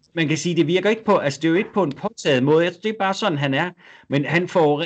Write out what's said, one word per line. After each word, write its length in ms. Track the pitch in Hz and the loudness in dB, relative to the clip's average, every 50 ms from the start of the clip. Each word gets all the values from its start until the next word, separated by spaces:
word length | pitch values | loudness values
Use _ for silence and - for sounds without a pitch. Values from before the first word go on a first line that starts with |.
| _ _ _ | _ _ _
man 140 | 170 165 143 | -4 -2 0
kan 100 | 151 156 | -2 -2
sige, 180 | - 175 170 | -2 -2 0
det 120 | 156 165 147 | 0 2 2
virker 220 | 170 185 185 202 | 2 0 2 0
ikke 160 | 220 220 220 | 0 0 0
på, 120 | 220 202 175 | 2 2 2
altså, 220 | - 190 - - | 2 -2 -4 -2
det 60 | - 165 | -2 0
er 20 | |
jo 60 | 165 | 0
ikke 180 | 180 220 214 - | 0 -2 -2 -2
på 100 | 208 185 | -2 -2
en 80 | 147 | -2
påtaget 520 | 135 - - 202 - - - 175 143 127 123 | -4 -6 -8 -10 -10 -4 0 0 2 2 4
måde. 200 | 127 151 160 170 | 4 4 4 2
Jeg 100 | 180 180 | 0 -4
tror, 60 | - - | -4 -6
det 60 | 220 | -6
er 40 | 220 220 | -4 -2
bare 140 | 196 190 190 | -2 -4 -2
sådan, 240 | - - 208 165 143 | -2 -2 -2 -2 0
han 160 | 143 139 135 | -2 -2 0
er. 160 | 135 165 180 180 - - - - - - _ | -2 -2 -4 -6 -12 -20 -20 -20 -20 -10 _
Men 160 | - 139 143 | -2 -2 -2
han 220 | 127 151 170 180 175 | 0 0 -2 -2 0
får, 380 | - 185 160 147 147 143 165 | 2 2 4 4 2 0 -2